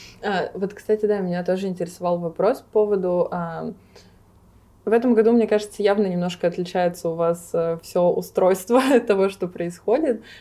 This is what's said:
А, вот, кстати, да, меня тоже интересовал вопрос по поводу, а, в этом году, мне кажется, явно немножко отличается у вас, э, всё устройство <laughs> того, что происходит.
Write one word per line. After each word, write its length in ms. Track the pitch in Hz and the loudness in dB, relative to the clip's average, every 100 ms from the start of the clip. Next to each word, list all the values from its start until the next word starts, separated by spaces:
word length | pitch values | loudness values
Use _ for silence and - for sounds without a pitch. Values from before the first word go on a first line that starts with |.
| - - | -20 -10
А, 260 | 208 185 - | -4 -4 -4
вот, 200 | 185 190 | -6 -6
кстати, 320 | - - 214 208 | -6 -2 0 0
да, 120 | 202 | -2
меня 240 | 180 175 | -2 -4
тоже 240 | 180 185 196 | -2 -4 -4
интересовал 500 | 180 175 - 180 175 | -6 -8 -6 -4 -2
вопрос 420 | 170 165 190 277 | -4 0 0 0
по 80 | - 214 208 | -2 0 2
поводу, 420 | 196 180 175 175 | 0 0 0 -2
а, 400 | 180 170 160 160 - _ - - _ _ _ _ _ _ _ - | -4 -8 -8 -10 -12 _ -20 -20 _ _ _ _ _ _ _ 0
в 60 | |
этом 220 | 233 247 | 2 4
году, 180 | 220 220 | 6 6
мне 160 | 240 214 | 4 4
кажется, 360 | 208 208 - | 0 -2 0
явно 240 | 202 202 190 | 2 2 0
немножко 400 | 175 175 175 175 | -2 -4 -2 -2
отличается 600 | 175 175 185 175 175 170 | -2 -4 0 0 -2 -6
у 60 | 165 | -2
вас, 360 | 170 170 - | -2 -2 -4
э, 240 | 170 165 165 | -4 -2 -4
всё 260 | - 180 175 | -4 0 2
устройство 720 | - 175 - 185 190 - 247 | 2 -2 0 2 2 2 2
<laughs> 260 | 269 254 233 | 4 2 2
того, 220 | 196 196 | 2 0
что 180 | 190 175 | -2 -8
происходит. 720 | - 170 175 - 269 311 220 - - | -6 -8 -6 -2 0 0 -4 -8 -20